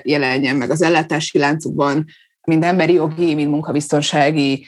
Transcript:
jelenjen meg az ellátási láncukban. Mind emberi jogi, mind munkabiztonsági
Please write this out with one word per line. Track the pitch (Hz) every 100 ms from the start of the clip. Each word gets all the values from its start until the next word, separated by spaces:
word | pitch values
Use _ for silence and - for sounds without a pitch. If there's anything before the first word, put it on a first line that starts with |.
jelenjen | - 147 135 131 135 139
meg | 120
az | 156
ellátási | 165 165 156 147 - -
láncukban. | 143 156 139 147 143 143 156 - _ _
Mind | - 160
emberi | 170 180 160
jogi, | 175 156 160 170
mind | 151 147
munkabiztonsági | 147 151 143 147 151 147 151 143 156 139 135